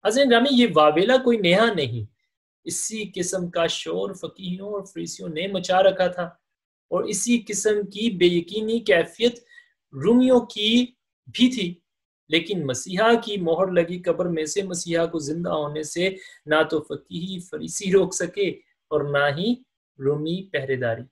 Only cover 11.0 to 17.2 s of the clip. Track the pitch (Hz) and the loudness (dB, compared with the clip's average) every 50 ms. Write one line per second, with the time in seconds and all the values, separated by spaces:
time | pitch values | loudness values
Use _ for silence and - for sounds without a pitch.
11 | _ _ _ _ _ 131 - - 247 254 254 233 196 180 175 _ _ _ _ _ | _ _ _ _ _ -14 2 2 2 2 4 0 -4 -6 -6 _ _ _ _ _
12 | _ _ _ _ _ _ 156 170 165 - 202 175 147 135 127 - - 185 185 190 | _ _ _ _ _ _ -2 -2 0 -2 -6 -4 -4 -4 -6 -6 -8 -6 -2 2
13 | 220 233 233 226 220 214 208 190 175 160 165 165 190 185 180 175 170 170 180 180 | 4 4 4 2 0 -6 -6 -4 -2 -2 0 0 0 2 2 0 0 0 -6 -6
14 | - 175 165 170 180 175 170 160 156 151 - 202 190 180 180 175 - 170 165 165 | -2 -2 -2 -2 -2 -2 -2 -4 -4 -4 -4 -6 -4 -4 -8 -8 -6 -2 0 0
15 | 170 165 170 160 143 139 156 170 175 175 170 156 147 143 147 156 151 - - 170 | 0 -2 -2 -6 -6 -4 -6 -6 -4 -4 -4 -4 -4 -4 -6 -8 -10 -8 -4 -2
16 | 180 196 190 190 - - - _ _ 151 151 156 156 156 165 151 151 _ 151 151 | -2 -2 -2 -6 -16 -20 -20 _ _ 0 2 2 2 2 0 -4 -4 _ -12 -14
17 | _ _ 180 170 | _ _ -12 -10